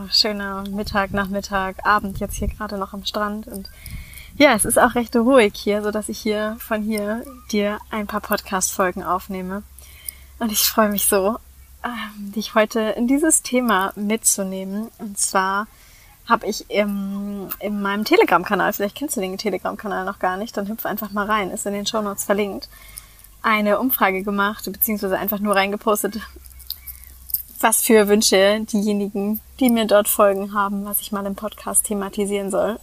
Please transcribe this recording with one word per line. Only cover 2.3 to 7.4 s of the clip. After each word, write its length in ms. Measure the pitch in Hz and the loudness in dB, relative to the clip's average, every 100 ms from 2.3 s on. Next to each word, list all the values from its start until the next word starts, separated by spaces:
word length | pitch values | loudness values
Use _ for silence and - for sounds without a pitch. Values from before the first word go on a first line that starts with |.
| - | -4
hier 120 | 202 | -4
gerade 300 | - 208 202 | -4 -6 -6
noch 160 | 190 | -6
am 100 | 202 | -8
Strand. 420 | 190 220 208 214 240 | -6 -4 -4 -4 -8
Und 220 | 202 190 - - - - - - - | -12 -12 -16 -12 -12 -12 -16 -10 4
ja, 160 | 285 | 6
es 100 | 220 | 6
ist 140 | - - | 2 4
auch 160 | 240 | 4
recht 200 | 247 226 | 4 0
ruhig 380 | 240 226 269 208 | 2 6 6 6
hier, 280 | - 208 208 | 2 -2 0
so 80 | 208 | -2
dass 180 | 214 208 | -4 -6
ich 100 | 214 | -4
hier, 380 | 220 208 214 233 | -2 -2 -2 -6
von 220 | - 214 | -4 -2
hier 420 | 208 214 208 226 269 254 | 0 -2 -2 -4 -8 -16